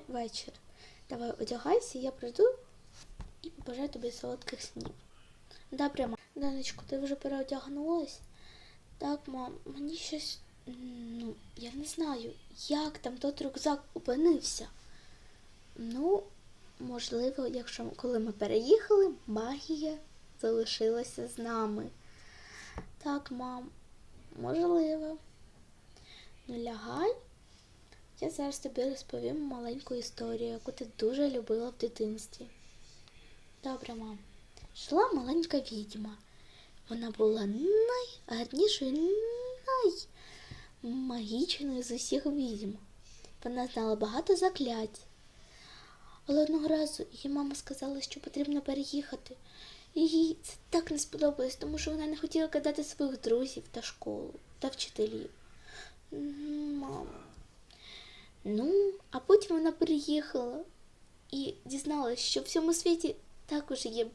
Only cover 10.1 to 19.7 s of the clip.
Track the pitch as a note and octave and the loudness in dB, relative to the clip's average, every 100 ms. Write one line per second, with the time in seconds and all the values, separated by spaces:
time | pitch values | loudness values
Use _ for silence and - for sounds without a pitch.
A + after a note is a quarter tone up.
10.1 | D4+ - - - - - B3 B3+ B3 A#3 | -6 -6 -8 -12 -18 -14 -12 -10 -10 -10
11.1 | A#3 A#3 G#3+ - - A#3 C4 D4+ - D#4 | -8 -8 -10 -14 -12 -10 -8 -6 -2 0
12.1 | B3+ A#3 - - - - D4+ D4+ - B3 | -2 -6 -10 -16 -10 0 0 0 -4 -8
13.1 | B3+ C#4+ C#4+ C#4+ C4+ D4+ C#4+ - F4 - | -2 -2 -2 -4 0 0 0 -2 -6 0
14.1 | B3+ E4 D4+ - - - - - - - | 6 6 6 2 -4 -6 -12 -16 -18 -18
15.1 | - - - - - - - A3+ B3 D#4+ | -20 -20 -20 -20 -20 -18 -10 -6 0 4
16.1 | G4+ - - - - - - B3+ A#3+ - | 4 2 -14 -20 -20 -20 -10 -8 -6 -2
17.1 | A#3 B3+ C#4 B3 B3 A#3+ - A#3 - B3 | 0 0 0 -2 -2 -6 -8 -8 -4 -2
18.1 | A3+ A3 G#3 G#3 A3 A#3+ A4 - G#4 F#4+ | 0 0 -2 2 2 8 6 8 8 8
19.1 | C4 - G#3+ A#3+ C#4+ - | 2 -4 -2 -2 -4 -4